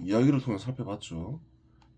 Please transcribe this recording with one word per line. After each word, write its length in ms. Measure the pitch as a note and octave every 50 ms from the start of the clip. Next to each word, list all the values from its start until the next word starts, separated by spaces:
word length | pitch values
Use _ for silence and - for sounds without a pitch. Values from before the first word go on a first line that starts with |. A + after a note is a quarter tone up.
| E2
이야기를 380 | F#2 G2+ A2+ B2+ C#3+ C#3+ C3
통해서 240 | B2+ B2 G#2 F#2+ G2+
살펴봤죠. 760 | B2 C3 - A2+ F#2 G2+ G#2 - - E2+ D#2+ E2+ G#2 C#3+ E3 - - _ _ _ _ _ _ _ _ _